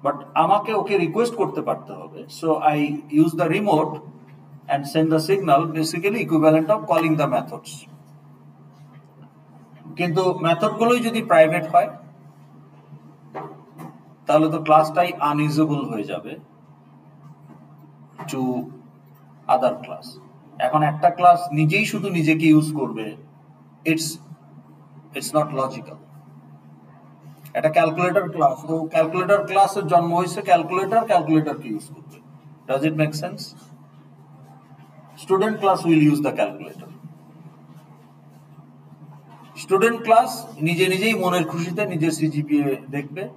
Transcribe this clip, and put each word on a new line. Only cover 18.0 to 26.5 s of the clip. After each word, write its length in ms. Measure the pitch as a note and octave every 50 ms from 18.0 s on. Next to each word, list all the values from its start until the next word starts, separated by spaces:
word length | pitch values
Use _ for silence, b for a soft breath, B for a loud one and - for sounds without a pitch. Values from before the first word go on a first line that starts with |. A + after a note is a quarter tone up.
| - - - - - -
to 100 | - C3 C3 B2+ B2+ - - - - - - - - - _ - - _ - - - - - - B2
other 180 | B2 B2+ A#2+ G#2+ - -
class। 220 | - - - - - - - - - - - - - - - -
এখন 160 | B2+ D#3 D#3 D3+ D3+
একটা 180 | D3+ - - F3 E3+ -
class 220 | F3+ F3 F3 E3+ - - D3+ D3+
নিজেই 260 | D#3+ D3+ E3 G3+ A3 G#3
শুধু 160 | - G3+ E3+ G3+ F3+ E3+
নিজেকে 280 | D#3 D3+ D#3+ D#3 D#3+ D#3+ D#3
ইউজ 140 | D3+ D3+ - D3+ D3
করবে, 260 | C3 A#2 A2 A2 A2 G#2+ G#2+ - - - - - _ _ - - - - - _ - D#3
it's, 160 | D#3+ D#3+ D#3+ - - - - - - - - - - - - - - - - - - - - - - C#3
it's 140 | - - - D#3
not 120 | D3+ - - C3
logical। 360 | C3+ C#3 D3+ - - - - - - _ - - - - - - - -